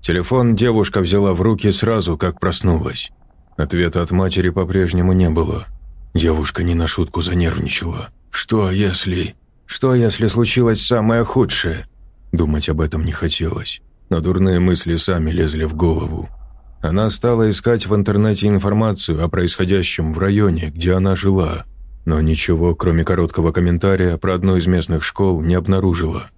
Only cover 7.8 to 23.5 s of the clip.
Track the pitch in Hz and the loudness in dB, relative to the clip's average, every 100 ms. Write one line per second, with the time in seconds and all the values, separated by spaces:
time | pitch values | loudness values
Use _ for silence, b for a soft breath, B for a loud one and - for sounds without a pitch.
7.8 | - 85 - - _ - - 113 98 95 | -6 -8 -10 -16 _ -10 -2 0 0 0
8.8 | 101 87 - 92 80 - _ _ _ - | 0 0 -2 -2 -4 -8 _ _ _ -2
9.8 | 131 127 117 - 113 113 117 - 120 110 | 2 4 2 2 -2 2 2 2 2 2
10.8 | - 120 110 117 113 - 131 - 87 82 | 2 2 2 2 2 0 0 0 -4 -6
11.8 | - _ - _ - 82 80 76 76 78 | -10 _ -20 _ -6 -2 0 0 -2 -2
12.8 | 78 80 80 78 82 - 80 - - - | -2 -2 -4 -4 -4 -4 -4 -6 -8 -10
13.8 | - _ - 87 82 90 95 90 90 87 | -14 _ -4 -2 0 2 2 4 2 2
14.8 | - 82 - 90 78 82 78 78 78 78 | 0 -2 0 -2 -2 0 -2 -2 -4 0
15.8 | 87 80 78 82 - - - - - - | 0 0 -2 -8 -10 -14 -20 -20 -20 -8
16.8 | 82 90 107 - 120 117 110 98 - 117 | -2 0 0 0 0 2 2 2 2 0
17.8 | 98 104 101 101 107 98 104 101 101 107 | 2 0 2 2 2 2 2 2 2 2
18.8 | 110 101 - 78 82 92 90 - 92 98 | 0 0 -2 -2 0 0 -2 0 0 2
19.8 | 87 - 82 80 95 101 104 82 80 78 | 0 -2 -2 0 0 2 2 0 -4 -4
20.8 | 85 92 95 92 98 95 82 78 - - | 0 2 2 0 2 2 0 -4 -10 -18
21.8 | - - - 80 78 78 - 82 87 82 | -20 -10 -2 0 2 0 0 0 2 0
22.8 | 90 82 80 87 85 - 82 | 0 0 0 0 0 0 0